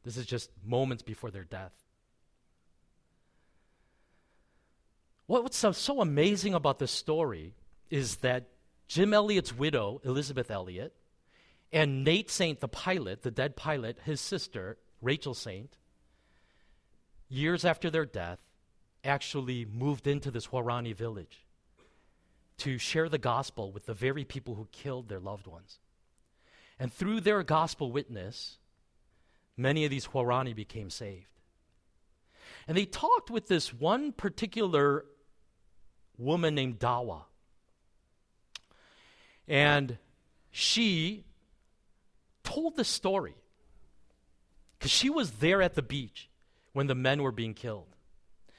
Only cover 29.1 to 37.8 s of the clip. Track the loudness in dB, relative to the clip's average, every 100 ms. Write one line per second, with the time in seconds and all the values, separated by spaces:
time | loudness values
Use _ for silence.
29.1 | _ _ _ _ -2 0 2 2 -2 -2
30.1 | -2 2 2 0 -6 -10 -10 -10 -10 -10
31.1 | -12 -20 _ _ _ _ _ _ _ _
32.1 | _ _ _ -20 -16 0 0 0 0 4
33.1 | 4 4 -6 2 2 2 0 2 2 0
34.1 | -4 -6 -4 -4 0 2 6 6 4 -2
35.1 | -20 _ _ _ _ _ -20 -20 _ _
36.1 | -6 0 2 4 2 -2 0 0 0 -2
37.1 | -8 -14 _ _ _ _ _